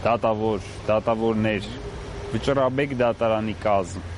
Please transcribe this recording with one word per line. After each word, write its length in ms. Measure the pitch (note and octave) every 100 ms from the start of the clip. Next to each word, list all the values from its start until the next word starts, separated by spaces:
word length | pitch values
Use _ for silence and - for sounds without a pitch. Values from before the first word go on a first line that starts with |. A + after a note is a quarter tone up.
դատավոր, 640 | A2 A2+ A2+ A2 A2 G#2 - - -
դատավորներ, 800 | G#2+ G#2+ A2+ A2+ A2 A2 G#2+ G#2+ A#2 - - - - - A2+
վճռաբեկ 640 | - C#3 C3 C3 C#3+ B2+ A#2+
դատարանի 500 | A2 A2+ A2 A2 G2
կազմ 420 | A2 G2+ F2 F#2 E2+